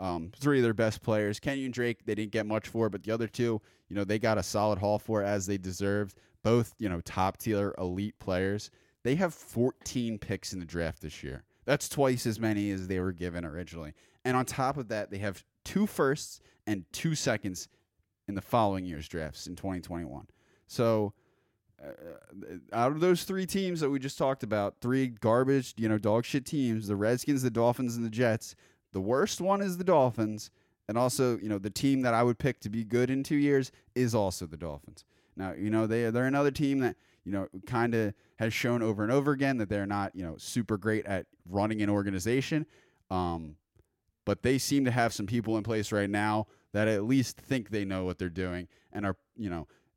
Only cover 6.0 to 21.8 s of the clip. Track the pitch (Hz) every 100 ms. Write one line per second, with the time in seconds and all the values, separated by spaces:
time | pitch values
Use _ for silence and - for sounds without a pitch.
6 | 101 - _ _ 110 120 113 - 104 87
7 | - - 95 - 113 101 101 - 90 92
8 | 104 - - 92 95 104 - _ _ _
9 | 120 156 180 - - 113 123 - - 127
10 | 117 110 - 98 - 92 82 85 82 -
11 | 78 - 71 71 - _ - 143 - 151
12 | 135 123 120 107 110 104 101 95 92 92
13 | 92 85 90 85 85 82 80 82 76 -
14 | _ _ 131 127 127 - 131 143 110 107
15 | 101 98 101 92 - _ - 185 208 -
16 | 139 151 - - _ _ - 101 - -
17 | 165 151 135 107 101 87 - _ _ _
18 | _ _ - 98 - 120 104 95 90 78
19 | 80 85 78 - 82 87 95 90 82 87
20 | 73 71 - _ _ _ - - 117 110
21 | 104 - _ _ _ _ _ _